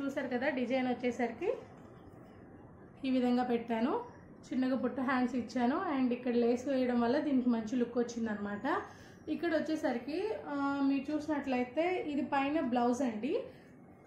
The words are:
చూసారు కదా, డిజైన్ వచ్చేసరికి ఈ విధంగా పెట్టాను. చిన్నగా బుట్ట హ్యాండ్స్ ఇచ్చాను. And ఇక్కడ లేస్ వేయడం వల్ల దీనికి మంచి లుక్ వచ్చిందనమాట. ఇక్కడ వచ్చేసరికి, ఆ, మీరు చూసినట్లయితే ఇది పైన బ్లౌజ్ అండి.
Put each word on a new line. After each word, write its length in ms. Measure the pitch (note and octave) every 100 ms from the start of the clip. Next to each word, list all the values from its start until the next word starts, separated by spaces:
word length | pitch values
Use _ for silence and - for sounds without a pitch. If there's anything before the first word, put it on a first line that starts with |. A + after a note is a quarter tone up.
చూసారు 300 | C#4 C#4+ B3+ B3
కదా, 140 | C#4 C4
డిజైన్ 300 | A#3 C4 B3+
వచ్చేసరికి 580 | A#3+ B3 A#3+ A#3 A#3+ F#4+ - - - - - - - - - - - - - - - C4+
ఈ 40 | B3+
విధంగా 260 | B3 B3 B3
పెట్టాను. 400 | A#3 - A3+ B3+ A#4 - - - - -
చిన్నగా 300 | B3+ B3+ C4
బుట్ట 160 | B3 C#4 B3+
హ్యాండ్స్ 260 | B3+ B3 B3+
ఇచ్చాను. 360 | - B3+ A#3+ E4 F#4
And 160 | C4+ B3+ A#3+
ఇక్కడ 180 | B3+ A#3+
లేస్ 240 | A#3 B3 D4
వేయడం 260 | C4 B3 A#3+ A#3
వల్ల 140 | D4 D4
దీనికి 220 | C4 A#3+ A3+
మంచి 220 | G#3+ B3+
లుక్ 140 | A#3 B3
వచ్చిందనమాట. 640 | A#3 A#3 A3 G3+ G3+ G#3 C#4 G4 - - - - -
ఇక్కడ 160 | D#4 E4+ D#4
వచ్చేసరికి, 580 | - D#4 D4 A#3 C#4 E4+ G#4+ - D4
ఆ, 20 | C#4+ C#4 C#4+ C#4
మీరు 160 | C#4 -
చూసినట్లయితే 720 | D4+ D4+ C#4+ C4+ B3 B3 D#4 F4 F#4 D4+
ఇది 100 | C#4+ -
పైన 300 | C#4 C#4 D#4+ C4
బ్లౌజ్ 300 | B3 A#3+ A#3+ B3+
అండి. 220 | G#3+ B3+ A#4 - - - - - -